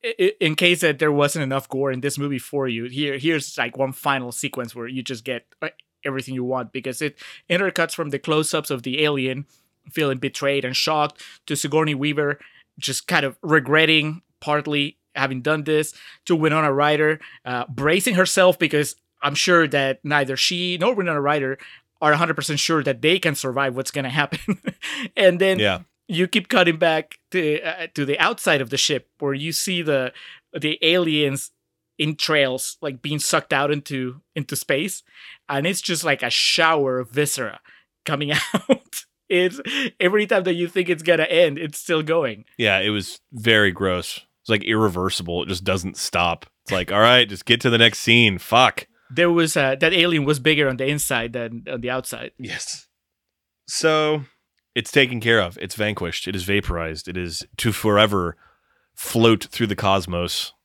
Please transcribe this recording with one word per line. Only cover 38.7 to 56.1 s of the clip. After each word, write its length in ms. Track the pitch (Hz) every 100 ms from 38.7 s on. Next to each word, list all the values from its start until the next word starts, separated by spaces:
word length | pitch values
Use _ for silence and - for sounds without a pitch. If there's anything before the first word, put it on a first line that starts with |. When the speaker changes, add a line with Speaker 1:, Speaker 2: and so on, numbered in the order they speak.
| - _ - - _ _
Speaker 1:
It's, 320 | 180 185 269 247 277 262 _
every 260 | 185 208 214
time 160 | 208
that 120 | 185
you 120 | 170 170
think 220 | 190 175
it's 140 | 165
gonna 200 | 160 165
end, 340 | 160 160 170 143
it's 180 | 156 -
still 240 | - 160
going. 440 | 156 165 135 104 - -
Speaker 2:
Yeah, 220 | 110 95
it 100 | 101
was 320 | 107 92 - _
very 400 | 123 110 110 101
gross. 500 | 87 95 90 - - _ _
It's, 80 | -
like, 140 | 107
irreversible. 800 | - 110 107 87 92 - 87 87
It 40 | 85
just 160 | 90
doesn't 320 | 95 95 92
stop. 500 | - - 87 87 82 - _
It's 60 | -
like, 180 | 95 87
"All 80 | 101
right, 300 | 113 123 110
just 160 | 95
get 160 | - 120
to 80 | -
the 80 | 117
next 220 | 117 -
scene. 380 | - 117 113 90
Fuck." 500 | - 117 127 - - _ _
Speaker 1:
There 220 | 131 175
was, 240 | 170 160
uh, 200 | 160 135
that 180 | 135 165
alien 320 | 180 175 165
was 140 | 143 147
bigger 280 | 135 151 139
on 80 | 127
the 80 |
inside 460 | 135 147 - 127 117
than 320 | 120 117 117 -
on 80 | 127
the 100 | 120
outside. 420 | 131 123 117 127 -
Speaker 2:
Yes. 500 | 113 - - - _ _ _ _ _ _ _ _ -
So 560 | - 160 156 151 151 131 _ _ _ _
it's 160 | 123 117
taken 300 | 143 127 120
care 180 | 113 113
of. 160 | 90 -
It's 140 | 90
vanquished. 520 | - 107 104 85